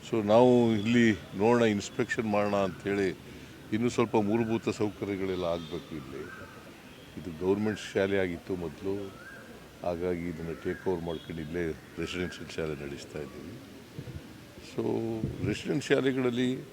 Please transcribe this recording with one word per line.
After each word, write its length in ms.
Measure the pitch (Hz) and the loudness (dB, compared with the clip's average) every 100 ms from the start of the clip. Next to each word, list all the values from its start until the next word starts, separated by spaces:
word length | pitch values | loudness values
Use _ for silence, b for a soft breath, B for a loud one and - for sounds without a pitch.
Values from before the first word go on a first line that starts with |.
| - | 0
So 160 | 117 101 | 0 8
ನಾವು 460 | 110 127 123 117 | 10 10 8 6
ಇಲ್ಲಿ 400 | 110 107 120 117 | 4 4 6 6
ನೋಡೋಣ, 500 | 92 - 95 107 120 | 4 -4 2 4 6
ಇನ್ಸ್ಪೆಕ್ಷನ್ 600 | 117 104 - - 117 - | 6 4 -2 -4 -2 0
ಮಾಡೋಣ 320 | 110 104 104 101 | 2 2 2 2
ಅಂಥೇಳಿ, 640 | 98 - 101 101 95 78 B B B B - | 2 -2 -2 2 0 -2 B B B B -4
ಇನ್ನೂ 160 | 110 120 | 0 0
ಸ್ವಲ್ಪ 280 | 117 113 113 | 2 4 4
ಮೂಲಭೂತ 520 | 101 113 113 113 113 | 4 2 2 0 0
ಸೌಕರ್ಯಗಳೆಲ್ಲ 760 | 101 107 92 101 98 95 90 | 0 -2 -2 -4 -2 -2 0
ಆಗಬೇಕು 520 | 87 85 80 80 67 80 | 0 -2 -4 -10 -8 -12
ಇಲ್ಲಿ. 260 | 65 67 71 - - - - - - - - - | -10 -12 -12 -14 -16 -16 -18 -20 -20 -20 -16 -12
ಇದು 260 | 80 78 92 | -10 -2 2
ಗೌರ್ಮೆಂಟ್ 340 | 104 107 101 - | 2 2 -2 -2
ಶಾಲೆ 240 | 104 98 98 | 0 2 2
ಆಗಿತ್ತು 380 | 95 85 - 92 | 0 -2 -4 -4
ಮೊದಲು, 560 | 82 71 95 101 98 - - - - - - - | -4 -6 -4 -4 -6 -12 -16 -16 -16 -18 -20 -6
ಹಾಗಾಗಿ 440 | 87 87 90 87 87 | -4 -2 -2 -2 -4
ಇದನ್ನು 360 | 80 82 78 | -6 -6 -4
ಟೇಕ್ 240 | 92 87 - | -4 -2 0
ಓವರ್ 160 | 90 | 0
ಮಾಡ್ಕೊಂಡು 380 | 82 80 - 85 | -2 -6 -6 -8
ಇಲ್ಲೇ 240 | 76 85 82 73 - - | -6 -4 -4 -4 -12 -8
ರೆಸಿಡೆನ್ಷಿಯಲ್ 520 | 85 90 87 - 85 | -6 -4 -4 -6 -10
ಶಾಲೆ 360 | - 80 71 71 | -6 -4 -4 -8
ನಡೆಸ್ತಾ 320 | 69 - 80 | -10 -10 -10
ಇದ್ದೀವಿ. 340 | 69 71 85 123 - - - - - - - - - - - - | -10 -12 -14 -14 -16 -18 -16 -14 -12 -12 -14 -18 -18 -18 -10 -4
So 60 | 117 113 113 113 - - 101 | -2 -2 -2 -4 -4 -4 -4
ರೆಸಿಡೆನ್ಷಿಯಲ್ 360 | 107 - 156 | -4 -2 -2
ಶಾಲೆಗಳಲ್ಲಿ 760 | - 135 131 131 127 120 127 127 - | 2 2 4 2 0 2 0 -2 -8